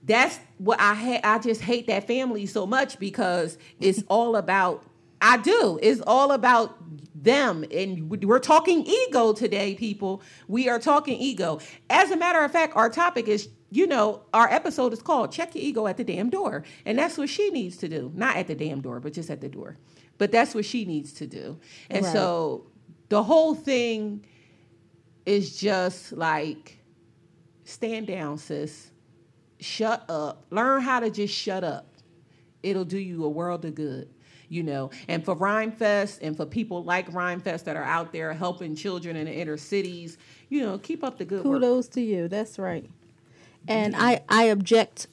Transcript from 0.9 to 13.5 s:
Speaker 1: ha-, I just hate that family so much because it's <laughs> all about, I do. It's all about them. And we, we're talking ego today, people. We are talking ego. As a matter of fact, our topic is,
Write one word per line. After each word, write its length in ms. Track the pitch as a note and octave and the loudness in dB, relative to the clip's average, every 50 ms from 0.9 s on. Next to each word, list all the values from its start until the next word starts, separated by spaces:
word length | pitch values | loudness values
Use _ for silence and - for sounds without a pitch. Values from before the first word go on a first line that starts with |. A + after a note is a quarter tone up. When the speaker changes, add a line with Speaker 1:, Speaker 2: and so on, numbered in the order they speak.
| G#3 | 4
Speaker 1:
ha-, 260 | G#3 A3 B3 B3 - - | 2 0 -2 -2 0 2
I 160 | G#3+ G#3+ A3+ | 2 2 2
just 200 | A#3 B3 A3+ A3 | 2 0 -2 -2
hate 260 | - F3+ A#3+ A#3+ A#3 - | 0 -2 -2 -2 0 0
that 200 | G#3+ G3 G#3 - | -2 -2 0 -2
family 380 | A#3 B3+ C4 B3+ A3+ G#3 G3+ | -2 -2 0 -2 -2 -4 -4
so 200 | F#3+ - G#3+ F#3 | -4 -4 -4 -2
much 340 | F#3+ A#3 C4 C#4 C4+ - - | 0 2 0 0 0 -2 -8
because 580 | G3 G3+ F#3+ - A3 F#3 F3 F3+ E3 E3 E3 - - - - _ | -8 -8 -2 -2 0 0 2 0 -2 -4 -6 -12 -20 -20 -14 _
it's 200 | - F#3+ F#3+ G#3+ G3+ | 0 2 2 2 0
<laughs> 40 | - | 2
all 280 | G3 A3 A#3 A#3+ A3+ G#3+ | 2 2 4 4 2 0
about, 480 | F3+ F3 F#3 G3 F#3+ F3+ D#3+ - - - _ _ _ _ _ _ | 0 2 2 2 2 2 0 -4 -10 -20 _ _ _ _ _ _
I 160 | - G#3+ B3 B3 | 6 6 6 6
do. 400 | G3+ - G4+ A#4 G4+ G#3+ E3 D#3+ | 6 4 4 6 4 2 2 4
It's 180 | - A3 C#4 A3+ | 4 4 4 4
all 300 | - - A3 B3+ C#4 C#4 | 4 4 6 6 6 6
about 460 | C#4+ C4+ G3+ B3 B3 A#3 A#3 - - - - E3 D#3+ D3 - - _ | 4 4 4 6 6 6 4 2 -4 -14 -18 -18 -16 -16 -18 -18 _
them. 520 | D#3 C#3 G#3+ B3 C#4+ C#4+ A#3+ F#3 D#3+ D#3 - | 0 2 4 4 6 4 2 0 -2 -6 -4
And 400 | - D#3+ F#3+ G3 F#3+ E3+ D#3+ D#3 | -4 -4 -2 -2 -4 -6 -6 -6
we, 80 | G3 G3 | -6 -4
we're 200 | D3+ G3 A#3 C4 | 2 4 4 4
talking 460 | B3+ - D4+ D#4 D#4 F4+ F4 D#4+ - | 6 6 6 6 6 6 2 2 4
ego 480 | - F4+ B4 C5 B4+ - C4 A#3 A3 G#3+ | 2 2 2 2 2 4 4 4 4 2
today, 420 | G#3+ A#3+ A3 - G3+ G3 G3+ G3 | 2 0 -2 0 0 -2 -2 -2
people. 460 | - A#3 A3 G3+ G3+ G3+ F#3+ F#3+ G3 - - - - - - | -4 -4 -6 -4 -4 -4 -6 -6 -6 -10 -18 -20 -20 -10 -4
We 220 | G3 A#3+ C4 B3+ | -2 0 2 2
are 100 | B3 A#3 | 0 0
talking 380 | A#3 - C#4+ D4 D4 D4 B3+ - | 2 4 4 4 4 0 -4 -2
ego. 400 | - C#4 B3 F3+ F#3 E3+ D#3 D3+ - - - - _ _ | -2 -4 -2 -2 -2 -2 -2 -4 -8 -16 -20 -20 _ _
As 220 | - D#4+ G4 D#4+ | 6 6 6 6
a 60 | F4+ E4 | 4 0
matter 220 | E4+ F4 F4+ E4 D4+ | 2 2 4 4 2
of 80 | C#4+ | 4
fact, 260 | C#4+ E4+ D#4+ D#4 - - | 2 2 2 2 2 2
our 120 | G#3+ A3+ | 2 2
topic 380 | A3+ - E4+ F4 F4 B3+ A3+ G#3+ | 4 2 0 2 2 0 0 0
is, 220 | G#3+ G#3+ G#3 - | 0 0 -2 -8